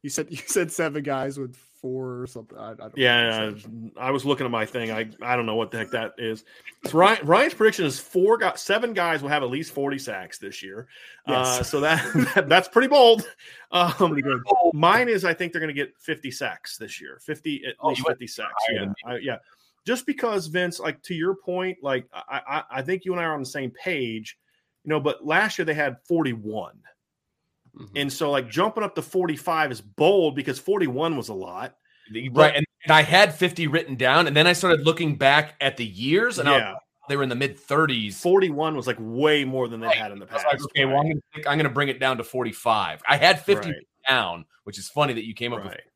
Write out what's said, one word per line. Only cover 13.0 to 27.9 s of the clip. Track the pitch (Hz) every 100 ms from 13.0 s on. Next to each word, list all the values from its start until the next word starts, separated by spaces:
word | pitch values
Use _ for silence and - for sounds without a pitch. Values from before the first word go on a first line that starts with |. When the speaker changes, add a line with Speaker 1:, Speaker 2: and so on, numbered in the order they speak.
| 240 220 - - - - -
Speaker 2:
Um, | 180 175
Speaker 1:
Pretty | - 175 147
good. | 139 131 127 - 170
Speaker 2:
mine | 151 165 220 247
is, | 208 175
I |
think | 165 175
they're | 170
gonna | 156
get | 143 139 _
fifty | - 156 135
sacks | 127 123 87 - -
this | 104 -
year. | 69 65
Fifty, | - 151 156 143 131
at | -
Speaker 3:
Oh, | 156
Speaker 2:
least | 127
Speaker 3:
you | 160
went | 143
Speaker 2:
fifty | 117
sacks. | - 107 107 113
Speaker 3:
higher | 107
Speaker 2:
Yeah, |
Speaker 3:
than | 98
me. | 101 117
Speaker 2:
I, | 123
yeah. | 139 117 _ _ _ _ -
Just | 247 -
because, | 277 233 202 156
Vince, | 170 180 170
like, | 160 151
to | -
your | 170 170 190
point, | - 180 185 180
like, | 139 131 123
I, | - - 139 -
I, | 147 - 127
I |
think | 131 190 185
you |
and | 180
I | 165
are |
on | 151
the | 131
same | 147 131
page, | - 185 160 120 113 110 - _ _ _ _
you | 147
know, | 156
but | 139 - 151
last | 165 214 -
year | 160
they |
had | 151 147 117 _
forty-one. | 170 143 113 107 107 85 _ _ _ _ _ _ _ _ _ _ -
Speaker 1:
Mm-hmm. | 90